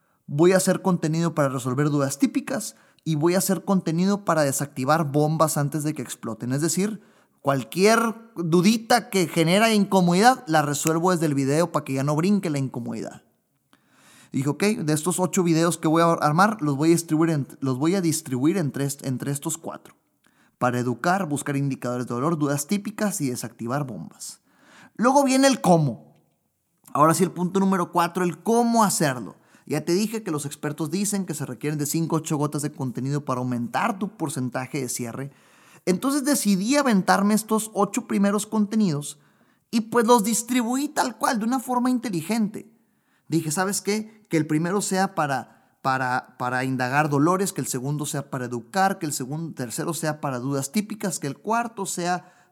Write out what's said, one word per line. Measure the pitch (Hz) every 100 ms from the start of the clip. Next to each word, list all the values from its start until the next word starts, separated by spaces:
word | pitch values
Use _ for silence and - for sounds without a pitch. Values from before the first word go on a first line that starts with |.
| _ _ -
Voy | 143 175
a | 185
hacer | 185 180
contenido | 190 175 156 160 170
para | 160 139
resolver | 135 127 127 147
dudas | 147 135 -
típicas | 262 277 - 233 - - _ _
y | -
voy | 151 170
a | 185
hacer | 180 185
contenido | - 190 170 160 190 202 202
para | 156
desactivar | 139 131 143 - 127 156 151
bombas | 143 151 160 160 151
antes | 143 156
de | 151
que | 151
exploten. | 117 - 117 110 120
Es | 135
decir, | 160 180 202 208 - _ _ _
cualquier | 139 135 113 165 202 226 233 214 - -
dudita | 170 175 185 233 - 240 -
que | 190 165
genera | 170 165 190 226
incomodidad, | 214 196 190 175 175 233 254 -
la | 160
resuelvo | 147 143 160 165 180
desde | 175
el | 160
video | 139 135 151 170
para | 151 -
que |
ya | 135
no | 143
brinque | 151 185 202 175
la | 143
incomodidad." | 131 127 117 113 - - _ _ _ _ _ _ _ _ _ - -
Dije, | 139 135
"Ok, | 147
de | 202 214 151
estos | 151 175 180
ocho | 180 185
videos | 170 160 170 170
que | 160
voy | 165
a | 170
armar, | 165 147 156 208 214
los | 147 139
voy | 160
a |
distribuir | 170 165 156 165
en, | 151 127 -
los | 131 127
voy | 160
a | 196
distribuir | 170 147 131 123 147 196
entre | 147 131
est-, | 139 143 135
entre | 123 139
estos | 143 165 -
cuatro. | - 73 - _ _ _ _ _ _ _
Para | 123 123
educar, | 120 120 180 190 165
buscar | 143 - 139
indicadores | 139 131 123 123 117
de |
dolor, | 120 147 165
dudas | 147 143 -
típicas | 202 208 - 208 202
y | 139
desactivar | 123 117 - 117 139 135
bombas." | 90 - - - - _ _ _ - -
Luego | - 233 277
viene | 269 262 277
el | 247
cómo. | 175 165 143 107 - _ _ _ _ _ _ _ -
Ahora | 135 156
sí, | 156
el | 180
punto | 170 175 190
número | 196 190 175
cuatro, | 175 170 185
el | 180 151
cómo | - 233 233 233
hacerlo. | 202 - 151 123 95 - _ _ -
Ya | 147
te | 151
dije | 180 220 220
que | 214
los | 151 143
expertos | - 151 147 156
dicen | 180 202 202 175
que |
se | 147
requieren | 127 120 147 156
de |
cinco | 143 165 160 160
a |
ocho | 151 147
gotas | 147 147
de | 143
contenido | - 131 117 131 143 139
para | 127
aumentar | 127 120 117 139 208 202
tu | 196 -
porcentaje | 156 135 127 135 127 151
de | 123
cierre. | - 120 113 139 - _ _ _ -
Entonces | - 185 262 285
decidí | 269 262 208 190 208 285
aventarme | 277 196 180 190 202
estos | 214 220 220 214
ocho | 196 202 254 -
primeros | 214 202 202 -
contenidos | 220 202 220 202 143 143 - _ _ _ _ _
y | 233
pues | 220 240 226
los | 240
distribuí | 202 214 - 254 226 262 294
tal | - 254 -
cual, | 277 240
de |
una | 220 262
forma | 240 247 254
inteligente. | 247 240 170 147 226 208 - - _ _ _ _ _ -
Dije, | 160 156
"¿Sabes | 160 190 196
qué? | - 214 214 - _
Que | 160
el | 151
primero | 156 175 202
sea | - 190 190
para, | 180 147 131 110 _ _ _
para, | 135 131 127 123 - -
para | 123 127
indagar | 131 127 127 143 156
dolores, | 143 156 185 196
que | -
el | 123
segundo | 131 131 147 151
sea | 147 135
para | 135 120
educar, | 120 110 190 190 190
que |
el | 156
segun-, | - 127 156 165
tercero | 165 120 165 160
sea | 151 160 151
para | 147 127
dudas | 131 139 135
típicas, | 214 208 220 196 -
que | 143
el | -
cuarto | 202 233 233 233
sea | 185 - 175 180 - _ _